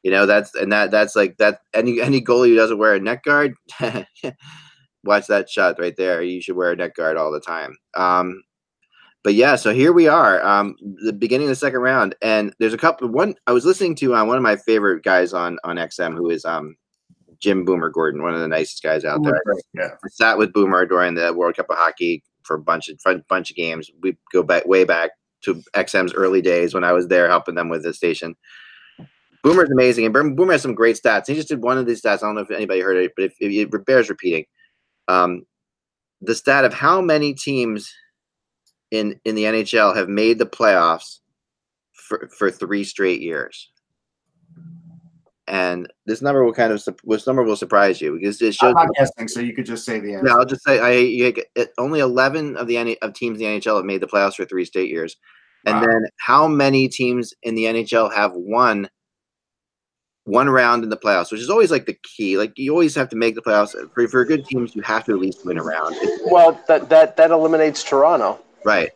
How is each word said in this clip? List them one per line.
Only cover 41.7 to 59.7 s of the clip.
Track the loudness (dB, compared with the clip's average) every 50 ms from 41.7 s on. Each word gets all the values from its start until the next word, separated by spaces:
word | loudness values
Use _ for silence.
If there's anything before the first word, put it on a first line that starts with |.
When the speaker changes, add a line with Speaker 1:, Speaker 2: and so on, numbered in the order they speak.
| _ _ _ _ _
Speaker 1:
for, | _ -12 -10 -10 -10 -10 -16 _
for | -4 -4 -4
three | -4 -6 -8 -6 -6 -6 -6
straight | -8 -6 -4 -2 -2 -2 -4
years. | -6 -8 -8 -8 -10 -10 -14 -20 -20 _ _ _ _ _ _ _ _ _ _ _ _ _ _ _ _ _ _ -20 -20 -20 -20 -20 _ -20 -20 -20 _ -20 _ _ _ _ _ _ _
And | -6 -2 -2 -2 -2 -2 -6 -10 -14 _ _ _
this | -6 -6 -2
number | -2 0 2 4 4
will | 2 2
kind | 2 0 0
of | 0 -2
sup-, | -4 -8 -12 _ _
this | -2 -2 -2 0
number | -2 0 2
will | 2 0 0
surprise | -2 -2 0 2 4 4 4 2 0
you | -4 -6 -6 -4
because | -4 -6 -2 0
it | 0 0 2
shows | 2 2 4 6
Speaker 2:
I'm | 4 4
not | 2 2
guessing, | 0 0 0 0 -8 -12
so | -10 -8 -6
you | -8 -6 -6
could | -8 -10
just | -8 -10 -10 -8
say | -8 -8 -6
the | -6 -8 -8
answer. | -2 2
Speaker 1:
No, | 4 4 4
I'll | 2
just | 0 -4 -6 0
say | 2 2 2
I, | 4 4
you, | 4 4 2 2 2 0 0 0 0 -4 -10 _ _
it, | -4 -4 -4 _ -6
only | -6 -4 -2 0
eleven | 0 0 2 2 0 2 0 -2 -6 -6 -8
of | -8 -4
the | -4 -2
N-, | -2 -2 -4 -6 -6
of | -8 -10 -8
teams | -8 -8 -8 -6
in | -6
the | -6
N | -6 -6
H | -4 -2
L | -2 -2
have | -2 -2
made | -4 -4 -6
the | -6
playoffs | -2 0 0 0 0 -2
for | -6 -10
three | -6 -6 -6 -6
straight | -4 -4 -4 -4 -4
years. | -4 -6 -8 -8 -12 _ _ _ _ _ _ _ _ _ _
And | -2 0
Speaker 2:
Wow. | 0 2
Speaker 1:
then | 2 2 0 -2 -4 _ _
how | -2 2 4 4 4
many | 4 2 2 2 2 2 2 0
teams | 0 -2 -4 -4 -2 -2 -4 -6 -8 -12 _
in | _ -6 -4
the | -2 -2
N | -2 -2
H | -4 -4 0 0
L | 0 0 2
have | 0 0 -2 -2 -2
won | -6 -8 -4 0 2 2 2 2 -2 -6 -10 _ _ _ _ _ _ _ _ _ _ _ _ _ _ _ _